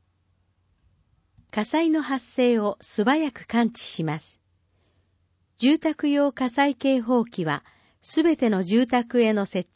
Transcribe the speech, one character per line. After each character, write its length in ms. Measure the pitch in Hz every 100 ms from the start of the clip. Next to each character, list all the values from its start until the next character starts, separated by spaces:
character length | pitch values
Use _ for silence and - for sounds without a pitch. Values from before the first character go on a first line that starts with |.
| _ _ _ _ _ _ _ _ _ _ _ _ _ _ _
火 140 | - 214
災 240 | 302 330
の 120 | 311
発 240 | 254 269 -
生 340 | - 247 233
を 180 | 208 -
素 220 | - -
早 280 | 202 294 320
く 160 | - -
感 220 | 233 233
知 100 | 233
し 220 | - -
ま 160 | 160 156
す。 200 | - - _ _ _ _ _ _ _ _ _ _ _ -
住 220 | 240 311
宅 300 | 320 302 294
用 220 | 285 285
火 180 | - 254
災 260 | 240 285 277
警 240 | 277 262
報 260 | 226 247 233
器 200 | - 156
は、 180 | 143 - _ _ _
す 200 | - -
べ 140 | 320 311
て 140 | 240
の 140 | 196
住 220 | 175 220 247
宅 360 | 247 233 247
へ 100 | 220
の 140 | 214 196
設 240 | 190 175